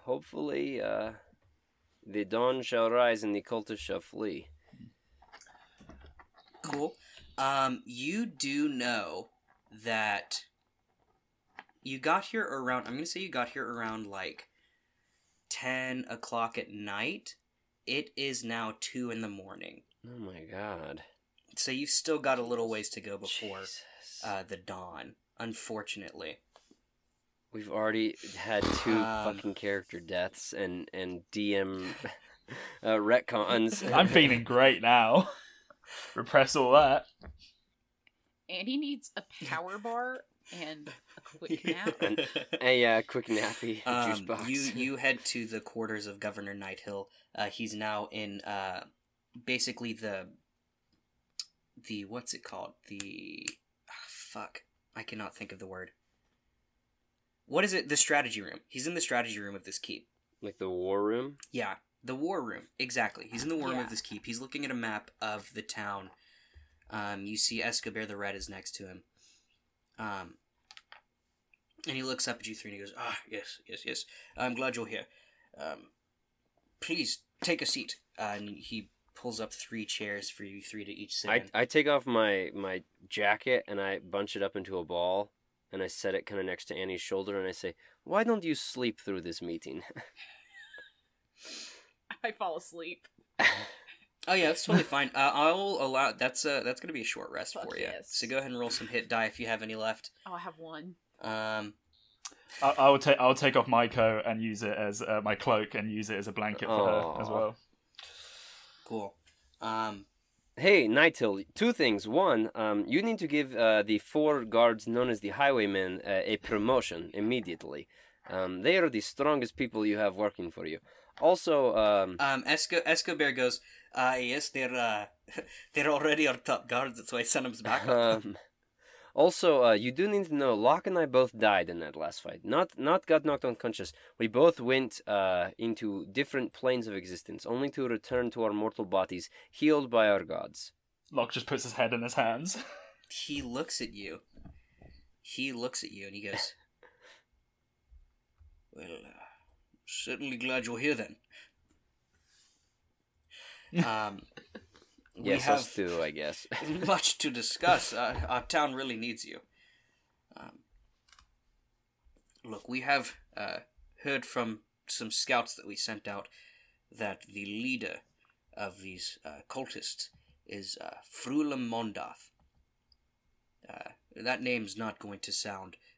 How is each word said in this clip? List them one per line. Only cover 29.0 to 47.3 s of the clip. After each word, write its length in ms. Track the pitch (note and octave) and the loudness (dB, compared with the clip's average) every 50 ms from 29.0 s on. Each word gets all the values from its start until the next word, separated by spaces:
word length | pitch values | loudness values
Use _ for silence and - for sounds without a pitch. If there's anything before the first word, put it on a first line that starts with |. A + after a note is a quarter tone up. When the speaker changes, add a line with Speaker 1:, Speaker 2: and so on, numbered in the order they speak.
| A2+ A2+ A2 G#2+ G#2+ G#2+ G#2 | 2 2 0 0 -2 -2 -4
Speaker 1:
fucking 180 | G2 G2+ G#2 G2 | -4 -6 -8 -6
character 460 | - - G2+ G2+ G2 F#2 - - F2 | -4 -2 -2 -2 -2 -4 -8 -12 -12
deaths 540 | E2+ E2 F#2 F2+ F2+ F#2+ - - - - - | -8 -4 -2 -2 -2 -2 -4 -10 -12 -10 -4
and, 360 | - G2 F#2 F2+ F2+ E2 - - | -4 -4 -4 -4 -6 -10 -10 -8
and 280 | F#2 F#2 F2+ F2+ F2 - _ | -8 -6 -6 -8 -10 -12 _
D 240 | - G#2+ G#2 G2+ G2+ | -6 -2 0 2 2
M, 380 | G2 G2 F#2+ F#2+ F#2 F#2 F#2 - - - - - - - - - _ | 2 0 0 -2 -6 -6 -8 -8 -8 -10 -12 -12 -12 -20 -20 -20 _
<laughs> 440 | _ - - - - - - - - | _ -16 -14 -12 -12 -14 -14 -4 0
uh, 120 | A2 A2 | 2 2
retcons. 960 | G#2+ G#2 G#2+ A#2+ B2+ - - B2+ G#2+ G#2 F2 A#2+ A2+ A2+ A2+ G#2+ - - - C#3+ | 4 6 6 6 6 4 2 0 0 2 4 4 4 4 2 0 -2 -2 4 6
Speaker 3:
<laughs> 0 | |
I'm 140 | D3+ F#3+ | 6 6
feeling 360 | F#3 - F3 D3+ C#3 B2 A#2 A#2 | 8 8 8 8 8 6 4 2
great 380 | - B2 B2 C3 C3+ A#2+ - | 4 6 8 8 8 8 6
now. 480 | A2 A#2 B2 A#2+ A2+ A2 B2+ E3+ F#3+ - - - - - - - _ _ | 6 8 8 10 10 10 8 6 6 4 -4 -12 -16 -20 -20 -20 _ _
<laughs> 440 | - _ _ - - - - - - | -20 _ _ -16 -16 -14 -14 -10 -8
Repress 400 | A2+ - - - C#3 C3+ C3 - | -8 -2 6 8 8 8 8 6
all 160 | D3+ C3 B2 C3+ | 4 6 10 10
that. 320 | D3 D3+ C3+ C#3+ D3+ - - _ _ - E2+ - - - - _ _ _ _ _ _ _ _ _ _ _ _ _ _ _ _ _ _ _ - | 10 10 10 6 4 2 -4 _ _ -18 -18 -18 -18 -20 -20 _ _ _ _ _ _ _ _ _ _ _ _ _ _ _ _ _ _ _ -12
Speaker 4:
Andy 280 | F3+ F3+ F3 A#3 C4 | -10 -8 -6 -4 -2
needs 340 | C#4+ D4+ C#4+ C#4+ A#3+ - - - | -2 -2 -4 -6 -8 -10 -12 -14
a 80 | G3+ - _ - - D#3 | -14 -14 _ -16 -14 -8
power 320 | C3 D#3+ D#3+ F3 F#3 G3 | -6 -6 -6 -6 -6 -8
bar 440 | G#3+ G#3 A#3 A#3 A#3+ B3 B3+ B3+ B3+ - _ _ _ _ - F3+ F3 | -8 -6 -4 -4 -4 -4 -4 -6 -10 -12 _ _ _ _ -16 -12 -10
and 280 | D#3+ D3+ D#3 D3+ D3+ D3+ - - _ _ - | -10 -10 -10 -12 -14 -16 -18 -18 _ _ -20
a 40 | - | -20
quick 420 | - - - - E3+ - D#3+ D#3+ - | -20 -20 -18 -12 -4 -4 -4 -2 0
Speaker 2:
<laughs> 0 | |
Speaker 4:
nap. 360 | F3+ D#3+ F3 G3+ F3 - - | -2 -2 -2 -2 -4 -2 -2
Speaker 1:
And 260 | E3+ - - - C#3+ - - D3 - - - - | 0 0 0 0 -2 -2 -4 -6 -6 -4 -6 2
a, 240 | B2+ B2+ B2+ B2 A#2+ | 4 6 6 8 8
uh, 160 | A#2 A2+ A2+ G#2+ | 8 6 6 4
quick 200 | - - B2+ A#2 | 0 -4 -4 -2
nappy, 540 | - A2+ G#2+ A2+ G#2+ - - A#2 A2+ A2 G#2+ - | 0 0 2 2 0 -2 -4 -4 -4 -4 -4 -2
a 240 | B2+ B2 B2 A#2+ A2+ | 0 0 2 2 0
juice 100 | A2 G#2 | 0 -2
Speaker 2:
Um, 60 | F#2+ | -2
Speaker 1:
box. 240 | F#2 A2+ A2+ A2+ A#2+ | -4 -6 -4 -4 -4
Speaker 2:
you, 100 | C3+ C#3 C#3 C3 G#2+ | -2 -2 -2 -2 -2
you 200 | B2 B2+ C3+ C#3 | -2 -4 -4 -4
head 220 | B2+ C3 C3+ - - - | 0 2 2 2 2 -2
to 200 | - - B2+ A2+ | -6 -4 -4 -6
the 160 | A2 A2+ G#2+ | -6 -6 -8
quarters 460 | - - - A2+ A2+ A2 A2 G#2 G2+ | -10 -8 -8 -6 -6 -4 -4 -6 -6
of 120 | G#2 G2+ G2+ | -8 -10 -6
Governor 360 | G#2+ G#2 G2+ G#2 G2+ G2 G2+ | -6 -6 -6 -6 -10 -10 -10
Nighthill. 500 | G2+ G2 F#2+ F#2+ - - G#2 G2+ G2 G2 _ _ _ _ _ | -10 -10 -10 -10 -10 -10 -8 -8 -8 -10 _ _ _ _ _